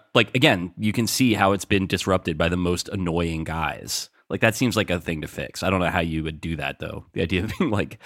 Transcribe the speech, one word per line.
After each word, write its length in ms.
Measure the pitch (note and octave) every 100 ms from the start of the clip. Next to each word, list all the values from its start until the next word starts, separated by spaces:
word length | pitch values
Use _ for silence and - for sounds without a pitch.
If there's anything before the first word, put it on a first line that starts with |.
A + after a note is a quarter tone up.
| _
like, 220 | B2 A2 B2+
again, 380 | D3+ G2 F2 -
you 140 | G#2+
can 160 | A2+ A2
see 280 | - B2+ G2+
how 160 | G2
it's 140 | G2 -
been 220 | G2+ F#2+
disrupted 500 | F#2+ - F#2 - D#2
by 120 | E2+
the 80 | F2+
most 320 | F2+ F2 -
annoying 540 | F#2+ F2 E2 E2+ D#2+
guys. 680 | D#2 D#2+ D2+ A#1+ - - - _ _
Like, 120 | G2
that 140 | A2+ A2
seems 200 | B2 G#2+
like 140 | F2+
a 100 | F2
thing 220 | E2+ D#2+
to 60 | D2
fix. 340 | - C#2 -
I 80 | F2+
don't 100 | F#2+
know 100 | E2+
how 100 | F2
you 240 | E2+ D#2+
would 180 | D#2 D#2
do 140 | E2 D#2
that, 240 | C#2 C#2+
though. 260 | D#2+ E2 -
The 80 | G#2+
idea 220 | F2 F2+
of 100 | - -
being, 100 | D#3
like, 300 | G#2 E2 -